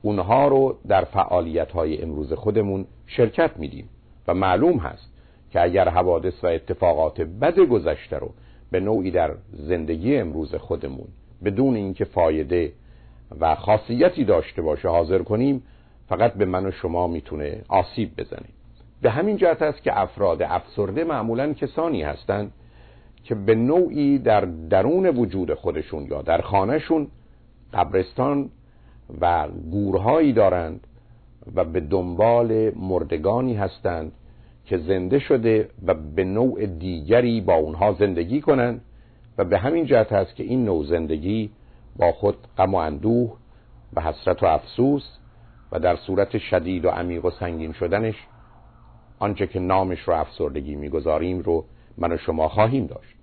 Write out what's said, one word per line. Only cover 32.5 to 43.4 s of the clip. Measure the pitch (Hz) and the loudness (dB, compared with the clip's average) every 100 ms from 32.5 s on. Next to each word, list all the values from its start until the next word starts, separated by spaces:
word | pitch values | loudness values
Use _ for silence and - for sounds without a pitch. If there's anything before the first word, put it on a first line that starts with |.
| 110 110 - | 2 0 -2
مردگانی | 92 92 82 80 87 113 127 110 | -2 -2 -2 -2 0 0 -2 -2
هستند | 98 - - 85 80 - - - - - - | -4 -4 -6 -4 -8 -14 -20 -20 -20 -20 -4
که | 92 | -4
زنده | 80 95 90 139 | 0 -2 0 -2
شده | 135 135 113 110 - - 90 | 2 0 4 2 0 -6 -2
و | |
به | 82 76 78 | -2 -2 -2
نوع | 92 101 127 92 104 | -2 2 0 0 -6
دیگری | 82 92 85 76 117 123 113 | -6 -6 -8 2 2 4 0
با | 92 | 2
اونها | 82 78 78 101 | 2 2 2 0
زندگی | 90 101 87 85 135 | 2 0 0 -2 -2
کنند | 151 139 120 117 - - - - - - | 2 2 2 -2 -12 -20 -20 -20 -18 -4
و | 92 | 0
به | 92 | 2
همین | 110 165 147 | 2 0 2
جهت | 127 107 | 4 4
است | 101 95 - | 2 0 -6
که | |
این | - 127 113 | -4 0 0
نوع | 85 73 | 0 0
زندگی | 85 78 78 82 110 107 - - - - - | -2 0 -4 -2 -4 -4 -10 -20 -20 -20 0
با | 87 | 0
خود | 82 101 98 - - | 2 0 -2 -8 0
غم | 95 | 0
و | 95 | 2
اندوه | 80 73 110 120 120 - | -2 -2 0 0 0 -6